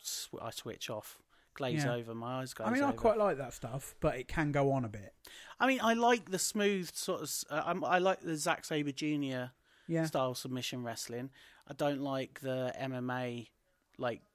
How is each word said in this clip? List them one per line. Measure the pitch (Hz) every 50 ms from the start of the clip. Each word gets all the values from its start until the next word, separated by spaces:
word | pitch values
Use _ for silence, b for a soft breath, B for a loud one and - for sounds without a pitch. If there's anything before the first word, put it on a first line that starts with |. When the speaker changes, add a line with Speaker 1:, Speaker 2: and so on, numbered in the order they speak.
Speaker 1:
sw-, | - - - - - - - -
I | - 113
switch | - - - 117 - - - -
off, | 117 107 - - - - _ b b b b b _
glaze | - 139 127 147 151 143
Speaker 2:
Yeah. | 135 123
Speaker 1:
over, | 120 117 113 113
my | 117 117 120 127 131
eyes | 131 131 -
glaze | - - 214
Speaker 2:
I |
mean, | 240 269 285
I | 277
Speaker 1:
over. | -
Speaker 2:
quite | - - 220 208
like | 220 214 196 160
that | 135 135 120 -
stuff, | - - 117 117 139 - - - -
but | - 151 113
it | 131 127 -
can | - 170 156 147 143
go | 143 139 139
on | 135 135 123
a | 110
bit. | 104 107 101 - - _ B B B B B B B B
Speaker 1:
I | 240
mean, | 262 269 240
I | 202 226 226
like | 233 233 240 247 240 175 -
the | 185 175
smooth | - - - 214 202 202 202 190 175 156 -
sort | - - - 180 -
of | -
s-, | - - - - -
uh, | 143 156 -
I'm, | 175 175 180 147
I | 123 175 180
like | 185 190 185 -
the | 175 170 160
Zack | 151 151 170 165 - -
Sabre | - 165 151 147 143 135
Junior | - 156 151 151 147 143 135 131 127 123 127 - _ b b b b b
Speaker 2:
Yeah. | - 165 165 160
Speaker 1:
style | 156 - 147 131 127 123
submission | - - 135 127 127 120 - 135 127 123
wrestling. | 117 113 - - - 117 120 127 135 B B B B B B B
I | - 151
don't | 131 151 143 143 135
like | 139 139 135 135 131 - - -
the | 135 131 127 131 127 127 -
M | - 135 131 131
M | 127 123 127
A, | 123 127 127 123 120 120 110 - _ _ _ _ _ _ _ _ _
like, | - 131 123 113 - - _